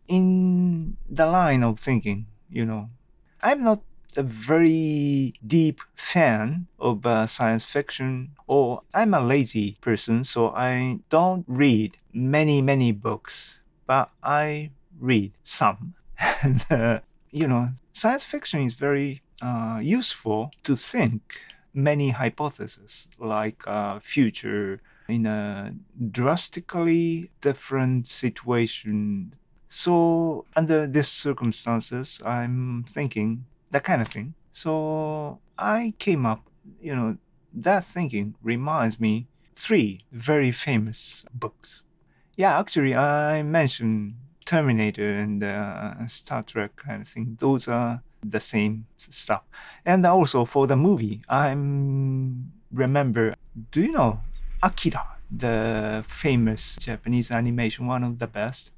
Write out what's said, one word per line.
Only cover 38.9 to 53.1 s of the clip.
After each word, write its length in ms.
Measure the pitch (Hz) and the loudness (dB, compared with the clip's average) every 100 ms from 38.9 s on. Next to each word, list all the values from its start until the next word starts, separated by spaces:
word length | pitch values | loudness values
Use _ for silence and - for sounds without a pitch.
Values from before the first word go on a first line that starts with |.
| - | 0
me 280 | 110 110 123 _ _ | 0 0 -4 _ _
three 520 | - - 208 104 92 _ | -8 2 2 2 -4 _
very 380 | 117 123 151 131 | -6 0 2 2
famous 760 | 120 147 117 110 - - - - | 0 0 0 -2 -6 -12 -14 -14
books. 480 | 123 - - - - _ _ _ _ _ | -10 -10 -12 -20 -20 _ _ _ _ _
Yeah, 240 | - 190 151 | 0 2 2
actually, 380 | 202 165 135 123 | 2 2 2 4
I 460 | 147 147 151 156 | 2 2 0 0
mentioned 720 | 151 160 139 - 113 110 104 117 - _ - | 2 2 2 0 -2 -2 -4 -10 -20 _ -2
Terminator 640 | 165 139 110 107 104 104 101 | 2 4 2 2 0 -2 -2
and, 220 | 104 101 | -2 -2
uh, 600 | 101 101 101 101 104 - 127 | -2 -4 -6 -8 -10 -10 -10
Star 360 | - - 123 | -10 -8 -8
Trek 340 | - 110 104 - | -6 -6 -6 -8
kind 260 | 139 107 | -12 -12
of 60 | 104 | -12
thing. 280 | 113 113 110 | -10 -8 -2
Those 300 | 135 135 123 | 0 0 0
are 340 | 120 120 120 - _ | -2 -2 -4 -10 _
the 160 | 107 110 | -6 -6
same 460 | - 110 107 110 113 - | -2 0 0 -2 -10 -20
s-, 160 | - | -14
stuff. 300 | - - 101 - - - - | -8 -4 -4 -6 -20 -20 -4
And 220 | 175 185 175 | 2 4 6
also 400 | 185 151 131 120 | 6 4 2 2
for 200 | 139 135 | 2 4
the 100 | 139 | 4
movie, 440 | 175 165 107 110 - | 4 4 0 -6 -2
I'm 1200 | 131 143 143 143 139 139 135 135 131 131 123 127 - - | 0 2 0 -2 0 0 0 0 -2 -4 -6 -10 -16 -6
remember, 640 | 127 131 143 131 | -2 2 2 2